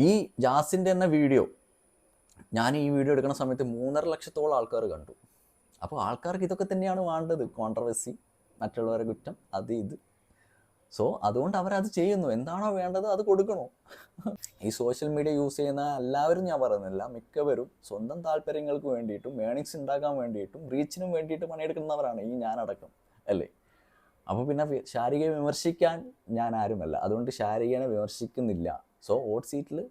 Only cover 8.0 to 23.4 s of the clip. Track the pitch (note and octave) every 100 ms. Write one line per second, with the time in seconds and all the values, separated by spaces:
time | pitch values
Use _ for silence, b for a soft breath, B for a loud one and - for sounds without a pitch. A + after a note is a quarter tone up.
8 | - - _ _ _ _ G#2+ - A2+ A2+
9 | A2+ A2 - - _ A#2 A#2 A#2 G2+ D3+
10 | _ _ _ b b b b _ _ -
11 | A2+ G#3 G#2 A#2+ D#3+ G3 F#3 G3 G#3 -
12 | F3+ G3+ D3+ A2+ C#3+ F3+ G#3+ F#3+ F3+ F#3
13 | G#3 F#3+ G#3 F#3+ G3+ F#3+ B2 _ B B
14 | B - G#3+ G3+ - _ G#2 - A#2+ B2
15 | D3+ D3 D3+ D3 C#3+ C#3 C#3+ C#3 C#3+ C#3
16 | B2 C#3 D#3 F3 F#3 D3+ B2+ G#2 F#2+ F#2+
17 | A#2 A#2 - D#3 C#3+ A#2 B2+ _ - G#2
18 | A2+ E3+ E3 D#3 D3+ D3+ D3 C#3+ C#3+ A#2+
19 | A2+ G2+ B2 C3+ A2 C3 D3 D#3+ C3+ C#3+
20 | D3 C#3+ A#2+ G#2+ F#2+ - D3+ C3 D3 F3+
21 | F#3 E3 D#3 D#3+ E3 D#3+ D#3 E3 D#3 D3
22 | C3+ A#2 G#2+ B2 A2+ A#2 G#2+ G2 - _
23 | _ b - F#2+